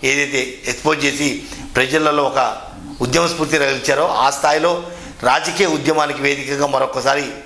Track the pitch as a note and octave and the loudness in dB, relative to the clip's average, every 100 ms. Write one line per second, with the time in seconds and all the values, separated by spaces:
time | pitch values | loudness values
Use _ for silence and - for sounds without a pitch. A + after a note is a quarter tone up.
0 | C3+ C#3 C#3+ C#3 B2+ - - A#2+ D3+ D#3 | 2 2 0 -2 -4 -6 -6 -2 0 2
1 | C#3+ C#3 D3 C#3+ - - - - C3+ D#3 | 0 0 -2 -2 -8 -14 -4 0 2 2
2 | D#3 D3 C3+ C3+ A#2+ G#2+ - - - - | 2 2 2 2 0 -2 -12 -14 -16 -6
3 | B2 D3 E3+ E3+ D3+ D3+ C#3 C3+ B2 C#3 | 0 2 0 0 0 2 2 0 0 2
4 | E3+ B2+ C3 C#3 D3+ D#3 E3 F3 - - | 2 2 2 2 2 4 2 0 -4 -14
5 | - - B2 C#3+ E3 F3 F#3+ D#3 C#3 D#3 | -14 -2 2 2 0 0 0 2 2 2
6 | D3 C#3+ C#3 C#3 C#3+ C#3+ C#3+ C3+ C3 C3 | 0 0 -2 -2 -4 -2 0 2 0 0
7 | C3 C#3+ C3+ - | 0 0 -2 -10